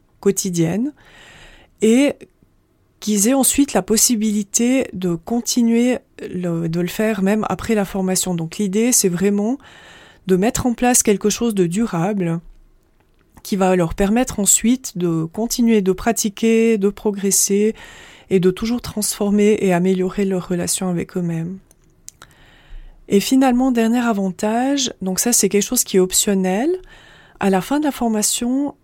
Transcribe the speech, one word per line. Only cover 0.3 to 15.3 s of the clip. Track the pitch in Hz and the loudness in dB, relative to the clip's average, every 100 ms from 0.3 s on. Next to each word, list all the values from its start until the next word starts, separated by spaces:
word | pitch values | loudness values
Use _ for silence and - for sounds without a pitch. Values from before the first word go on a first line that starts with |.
| 196 196 175 165 185 262 - - - - - - - _ - | 0 -2 0 0 0 -4 -6 -20 -20 -20 -20 -20 -20 _ 0
et | 220 233 277 - - _ _ _ _ _ _ _ | 4 4 4 0 -12 _ _ _ _ _ _ _
qu'ils | - 208 202 | -4 0 2
aient | |
ensuite | 269 254 - 277 | 2 2 2 0
la | 208 | 0
possibilité | 185 220 - 240 220 208 202 - 240 262 - | 0 2 2 0 0 -2 -2 0 2 2 0
de | 180 180 | -4 -4
continuer | 170 - 233 240 - 233 233 247 247 _ - | -4 -4 -4 -2 0 2 4 2 0 _ -16
le, | - 180 180 165 165 | -12 -8 -4 -4 -2
de | 165 | -2
le | 180 | -4
faire | - 220 214 | -2 -2 0
même | 190 214 - | 0 0 0
après | 175 - | -4 -2
la | 220 | -2
formation. | 196 202 185 185 - | -2 -2 -2 -2 -2
Donc | 175 165 - | -4 -4 -4
l'idée, | 208 196 233 | -2 0 2
c'est | 247 196 | 2 0
vraiment | 175 196 202 208 269 - - - - - - - | 0 0 0 -2 -4 -8 -20 -20 -20 -20 -12 0
de | 185 | 2
mettre | 208 254 | 2 0
en | 254 | -2
place | 233 247 247 | 0 2 2
quelque | - 196 208 | 2 2 0
chose | 196 233 | 0 -2
de | 208 170 | 0 0
durable | 180 233 170 175 208 175 165 - - _ _ _ _ _ _ _ - | 0 -2 0 -2 -2 -2 -4 -8 -20 _ _ _ _ _ _ _ -18
qui | - 196 | -6 0
va | 185 185 | 2 4
leur | 165 | 2
permettre | - 196 220 262 - | 0 0 2 0 -2
ensuite | 196 - 220 254 - 180 | 0 2 2 0 -2 -4
de | 175 165 | -2 -2
continuer | 160 | -4